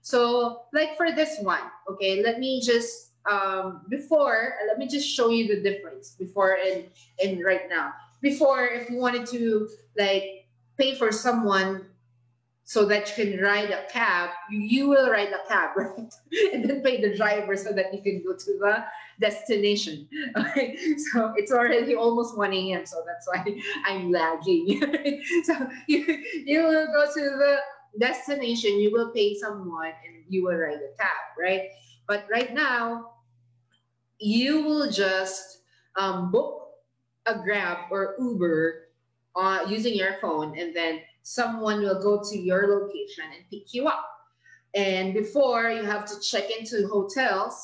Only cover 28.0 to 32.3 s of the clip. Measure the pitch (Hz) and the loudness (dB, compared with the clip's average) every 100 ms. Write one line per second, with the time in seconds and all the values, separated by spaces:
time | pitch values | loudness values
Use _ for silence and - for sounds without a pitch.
28 | 247 - - 285 240 233 226 202 208 226 | 0 0 -4 -4 -2 0 2 4 4 2
29 | 233 233 208 202 220 208 185 160 160 160 | 0 2 0 0 -8 -8 -10 -8 -8 -10
30 | - - 165 190 180 170 160 151 139 - | -20 -20 -4 -2 0 0 -2 -4 -10 -4
31 | 196 175 - - 180 190 190 - - _ | -2 -2 -8 -6 -2 -2 -4 -14 -20 _
32 | - 208 202 | -4 -4 -2